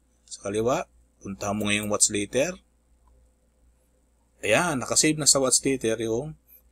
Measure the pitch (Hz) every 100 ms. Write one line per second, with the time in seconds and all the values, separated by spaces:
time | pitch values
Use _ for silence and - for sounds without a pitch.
0 | _ _ _ - 101 104 113 151 - _
1 | _ _ 101 98 101 104 104 104 104 104
2 | - 104 101 123 160 185 _ _ _ _
3 | _ _ _ _ _ _ _ _ _ _
4 | _ _ _ _ 98 113 175 131 113 113
5 | 156 156 139 143 131 - 135 135 113 113
6 | 113 113 151 156 _ _ _